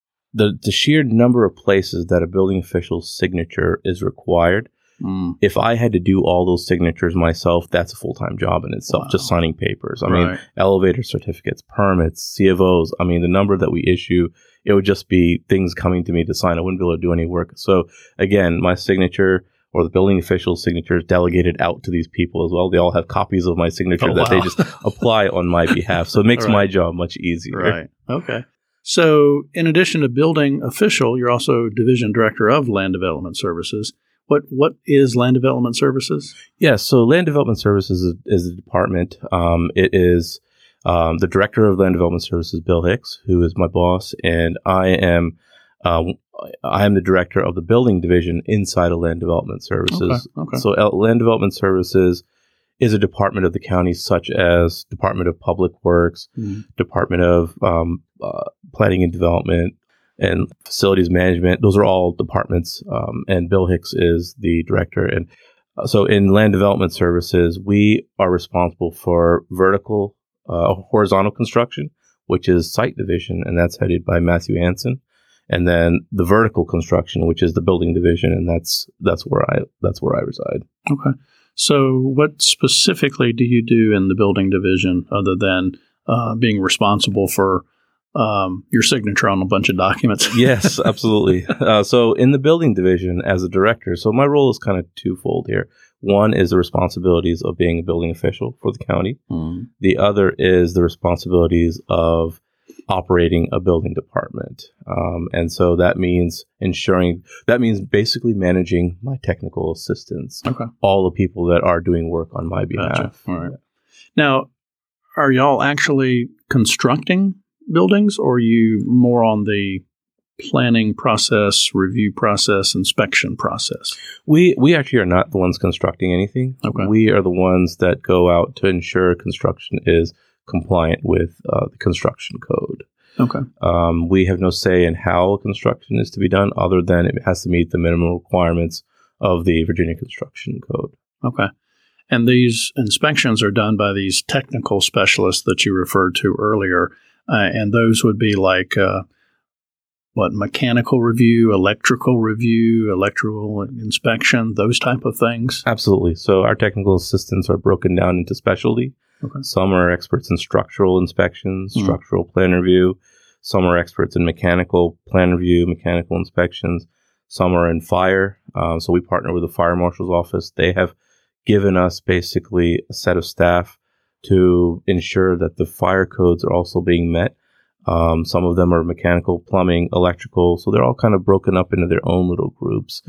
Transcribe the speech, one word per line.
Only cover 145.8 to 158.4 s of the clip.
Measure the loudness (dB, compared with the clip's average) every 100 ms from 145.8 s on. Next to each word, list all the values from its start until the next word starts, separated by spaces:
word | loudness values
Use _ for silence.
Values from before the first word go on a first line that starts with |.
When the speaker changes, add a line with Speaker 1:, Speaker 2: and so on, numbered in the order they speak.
| 0 0 0 0
Speaker 2:
to | -2 -2
earlier, | -2 -2 0 0 -2 _ _ _ -4
uh, | 0 0
and | -2 0
those | 2 2 2
would | 2 0
be | 0
like, | 0 2 0 0 0
uh, | 0 -2 -8 _ _ _ _ _ _ _ _ _ _
what, | -2 -2
mechanical | -2 -6 -2 0 0 2 0
review, | 2 4 4 6 4
electrical | 4 2 0 0 0 2 0
review, | 0 -2 0 2 2 2 0
electrical | 0 -2 -2 -6 -6 -6 -6
inspection, | -8 -10 -8 -4 -2 0 0 0 0 0
those | 0 0
type | 0 -2
of | -4 -2
things? | -2 -2 -4 -4 -4
Speaker 1:
Absolutely. | -2 2 2 2
So | -2 2 2
our | 2
technical | 2 -2 -2 0 0
assistants | 0 -4 -2 -4 0
are | 0
broken | 0 0 0
down | 0 0 0
into | -4
specialty. | -4